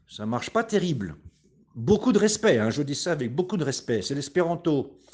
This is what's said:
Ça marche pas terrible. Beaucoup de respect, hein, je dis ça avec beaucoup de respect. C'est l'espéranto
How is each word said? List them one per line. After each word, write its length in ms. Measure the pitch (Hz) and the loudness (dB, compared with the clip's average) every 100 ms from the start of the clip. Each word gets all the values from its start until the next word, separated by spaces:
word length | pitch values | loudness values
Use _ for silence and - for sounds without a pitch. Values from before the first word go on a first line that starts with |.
| _ | _
Ça 180 | - 107 | -10 -4
marche 240 | 120 - | -4 -2
pas 120 | 220 | -2
terrible. 540 | 226 208 175 135 92 76 - - _ _ _ | 0 0 0 -2 -4 -10 -18 -20 _ _ _
Beaucoup 380 | - 117 208 254 | -6 2 4 4
de 60 | 208 | 4
respect, 400 | 208 214 220 127 | 2 2 4 4
hein, 100 | 107 | 2
je 140 | 135 | 0
dis 120 | 143 | -2
ça 180 | 143 180 | -4 -2
avec 220 | 160 123 | -2 -2
beaucoup 220 | 135 180 208 | -2 -2 -2
de 80 | |
respect. 380 | 139 131 - 113 | -2 -4 -2 -2
C'est 120 | 95 | -2
l'espéranto 840 | 143 143 180 170 170 170 147 - - _ | -4 -2 0 0 0 0 0 0 -10 _